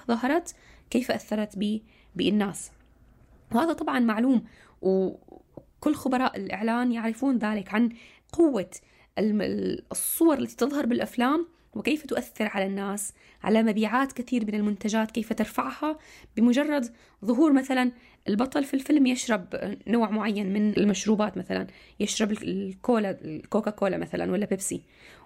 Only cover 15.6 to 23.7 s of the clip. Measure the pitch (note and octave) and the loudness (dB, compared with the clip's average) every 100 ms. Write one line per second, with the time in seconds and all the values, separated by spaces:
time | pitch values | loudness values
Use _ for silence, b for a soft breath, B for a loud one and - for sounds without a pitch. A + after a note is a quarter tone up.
15.6 | C4 - D4+ D4+ B B B A3 A#3+ A#3+ | -4 -4 -6 -6 B B B 2 4 4
16.6 | D4+ D4 A#3 b b b G3+ A#3+ D#4+ C4+ | 2 0 -2 b b b 0 4 6 4
17.6 | C4+ B3+ B3 B B B - G#3 C4 D4 | 4 0 0 B B B -2 0 0 0
18.6 | C#4 C4+ C4 D4+ B3+ B3+ - G#3+ - - | 0 -2 2 4 4 2 0 -2 -2 -8
19.6 | F#3+ G#3 - A#3 G#3+ G#3+ G#3 G3+ F#3+ G#3 | -6 -8 -2 2 2 0 -2 -2 0 2
20.6 | G#3+ G3+ G#3 F#3+ G#3+ G#3 G#3 F#3 F#3 F#3+ | 2 4 2 2 2 2 0 -4 -4 -4
21.6 | F#3 B B B G#3 - G#3+ G#3+ D#3+ F#3+ | -6 B B B -4 -2 -2 -2 -4 -4
22.6 | G3 F#3+ - A3+ G3 - D#3 D3+ - - | -6 -4 0 0 0 -4 -8 -12 -4 -2
23.6 | G#3+ | -2